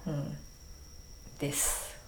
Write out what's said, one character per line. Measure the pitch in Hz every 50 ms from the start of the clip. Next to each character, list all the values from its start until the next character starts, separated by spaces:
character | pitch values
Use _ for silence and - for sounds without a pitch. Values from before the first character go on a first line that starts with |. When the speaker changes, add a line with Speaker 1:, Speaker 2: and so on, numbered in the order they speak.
| - 175
Speaker 1:
う |
ん。 | 151
Speaker 2:
う | 143
ん。 | 139 - - - - - - - - - - - - - - - - - - - - - - -
で | - 143 143
す。 | - - - - - - - - - -